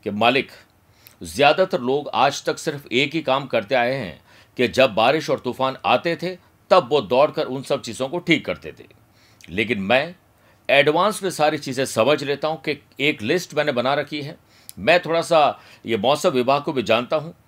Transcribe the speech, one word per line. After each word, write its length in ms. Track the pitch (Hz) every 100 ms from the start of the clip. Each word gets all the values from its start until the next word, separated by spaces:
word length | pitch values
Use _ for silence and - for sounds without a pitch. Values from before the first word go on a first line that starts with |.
कि 60 | -
मालिक, 400 | 101 113 135 - - - _ _ _ - _
ज़्यादातर 580 | 87 85 139 156 185 -
लोग 300 | 123 135 147
आज 300 | - 131 139
तक 140 | - 156
सिर्फ 280 | - 143 -
एक 220 | 120 143
ही 80 | 160
काम 240 | 143 131 139
करते 280 | 120 101
आए 200 | 131 120
हैं 260 | 135 101 69 _ - _ -
कि 120 | 120
जब 260 | 110 131
बारिश 360 | 98 113 151 147
और 80 | 135
तूफान 380 | 127 117 131 131 -
आते 300 | 123 170 165
थे, 220 | 170 180 _ _ _
तब 180 | 185 123
वो 100 | 147
दौड़कर 460 | 104 123 147 143 131
उन 160 | 131
सब 200 | 127 139
चीज़ों 260 | 117 104 131
को 100 | 170
ठीक 280 | 170 151 -
करते 260 | 82 80
थे, 120 | - - _ _ _ _ _ -
लेकिन 300 | 85 110 113
मैं 340 | 95 123 156 180 _ _ _ _ _
एडवांस 520 | 139 143 156 196 202
में 80 | 190
सारी 280 | - 151 156
चीज़ें 280 | 143 127 131
समझ 380 | - 113 147
लेता 240 | 139 143 156
हूँ 120 | 160
कि 220 | - 147 _ _
एक 220 | 143 143
लिस्ट 320 | 104 175 175
मैंने 180 | 151 151
बना 220 | 123 120
रखी 280 | 143 143 151
है। 300 | 143 170 _ _ _ -
मैं 240 | 95 175
थोड़ा 200 | 160 165
सा 380 | 156 165 139 104 - - -
ये 100 | 113
मौसम 320 | 110 147 185
विभाग 340 | 131 123 143
को 100 | 139
भी 100 | 127
जानता 340 | 101 110 123 160
हूँ 180 | 151 -